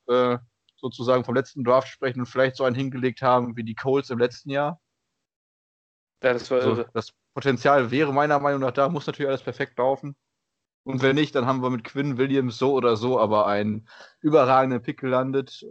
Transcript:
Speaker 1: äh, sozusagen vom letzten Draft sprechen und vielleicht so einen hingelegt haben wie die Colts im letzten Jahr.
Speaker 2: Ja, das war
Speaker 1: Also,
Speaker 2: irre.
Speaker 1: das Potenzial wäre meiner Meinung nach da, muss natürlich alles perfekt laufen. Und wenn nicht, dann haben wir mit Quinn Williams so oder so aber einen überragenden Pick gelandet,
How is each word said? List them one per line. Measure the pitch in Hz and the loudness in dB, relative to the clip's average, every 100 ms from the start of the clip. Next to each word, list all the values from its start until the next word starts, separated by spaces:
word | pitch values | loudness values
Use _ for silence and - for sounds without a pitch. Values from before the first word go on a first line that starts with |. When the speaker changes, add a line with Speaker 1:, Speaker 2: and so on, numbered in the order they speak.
| - | -2
Speaker 1:
äh, | 123 123 120 - _ _ _ | 2 2 -2 -8 _ _ _
sozusagen | 127 - 117 127 | -12 -4 0 2
vom | 120 | 2
letzten | 123 131 143 | -2 -2 -4
Draft | 120 131 135 | 2 2 2
sprechen | - 135 123 | -6 -6 -6
und | 120 | -4
vielleicht | 127 131 127 | 0 0 2
so | |
einen | 131 123 | -2 0
hingelegt | 135 127 127 117 | -4 -4 -4 0
haben | 131 123 123 117 | 2 2 0 -6
wie | |
die | 113 | -10
Colts | 110 135 139 - | -6 -2 -2 -2
im | 120 | 0
letzten | 120 120 - | 0 -2 -6
Jahr. | 139 147 170 _ _ _ _ _ _ _ _ _ _ _ _ _ _ | -4 -4 -6 _ _ _ _ _ _ _ _ _ _ _ _ _ _
Speaker 2:
Ja, | 131 | 0
das | 120 - | 0 0
war | 127 | 0
Speaker 1:
Also, | 127 | 2
Speaker 2:
irre. | 110 117 | 0 -4
Speaker 1:
das | 117 - _ _ | -8 -8 _ _
Potenzial | - 139 123 143 143 117 | -4 -2 2 4 4 2
wäre | 135 151 | 0 0
meiner | 139 147 147 | 2 2 2
Meinung | 143 139 | 0 -2
nach | 131 | -2
da, | 127 139 | 0 -2
muss | 160 143 | -2 -8
natürlich | 139 139 | -6 -4
alles | 135 | -4
perfekt | - 117 139 - | -6 -8 -8 -2
laufen. | 127 135 143 143 _ _ _ _ _ _ | -2 -2 -6 -16 _ _ _ _ _ _
Und | - 131 | -8 0
wenn | 135 139 | 2 2
nicht, | 147 | 0
dann | 143 123 | 0 0
haben | 135 | 0
wir | 127 | -2
mit | 123 | -4
Quinn | - 135 143 123 | -6 -6 -4 -2
Williams | 135 139 127 110 | 0 0 -2 -2
so | 131 | 0
oder | 135 120 110 | 2 2 2
so | 120 127 | 0 2
aber | 107 107 104 | 2 2 2
einen | 104 107 107 - - - _ | 0 -2 -4 -10 -20 -20 _
überragenden | 156 151 127 131 131 123 | 2 4 6 4 2 -2
Pick | 120 151 | -6 -8
gelandet, | 131 127 131 135 135 - - | -2 0 0 -4 -6 -12 -12